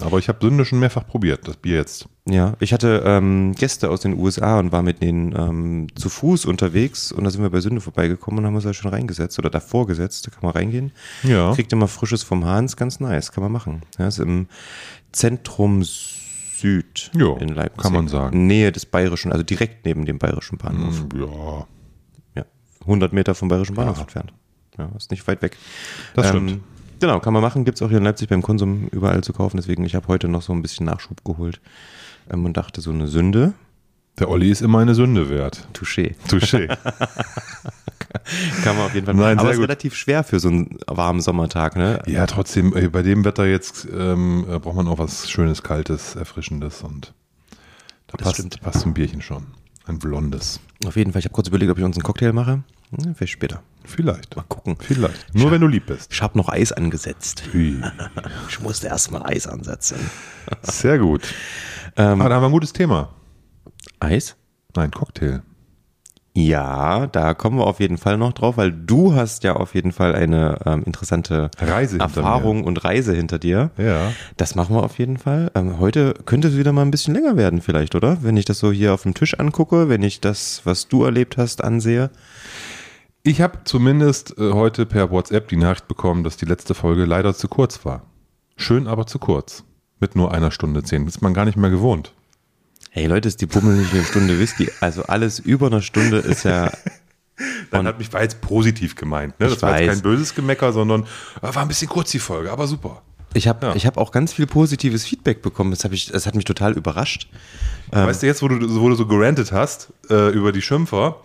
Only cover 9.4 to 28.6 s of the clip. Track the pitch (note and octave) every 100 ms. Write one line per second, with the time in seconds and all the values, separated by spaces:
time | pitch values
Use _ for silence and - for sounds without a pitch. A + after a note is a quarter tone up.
9.4 | D#2 E2 - B2 A2+ E2 F2 - - -
10.4 | F2 E2 F#2+ A#2+ C#3 - - - C3 A2
11.4 | F2 C3 A2+ A2 G#2 - A2+ A#2 - F#2
12.4 | E2+ G2 B2 - B2 - C3 E2 - -
13.4 | G2 A#2 G#2 D#2+ D#2+ - F#2 G#2 E2+ F2
14.4 | F#2 - - - - - _ - A#2 A#2+
15.4 | - - G#2 G2 F2 - - - - -
16.4 | - - G2+ F#2+ - - - E3 A2 B1+
17.4 | D#2 D2+ D#2 - G2 F2+ D#2+ C#2+ C2+ F2
18.4 | F#2 G#2+ G#2 E2 - F2+ F2+ E2+ F2+ E2
19.4 | D#2+ G2+ A2+ - - D#2 D2+ C#2+ D#2 D2+
20.4 | - - - E2+ E2+ E2 D2 C2 C#2 D2+
21.4 | D#2 D2+ D2 - - - _ _ _ -
22.4 | - _ _ _ F2+ G2+ F#2 G3 F#3+ F#3
23.4 | - F2+ G2 G2+ B2 D2+ D2 - - -
24.4 | _ _ _ - D#2 G#2 - F#2+ - G2
25.4 | F#2 - - - - - - - G2 F#2+
26.4 | F#2+ G2 - - - - F3 G2 A2+ A2
27.4 | A2+ C#3 B2 - A2 A2 G2+ G#2+ A2 F#2+
28.4 | F2+ G#2+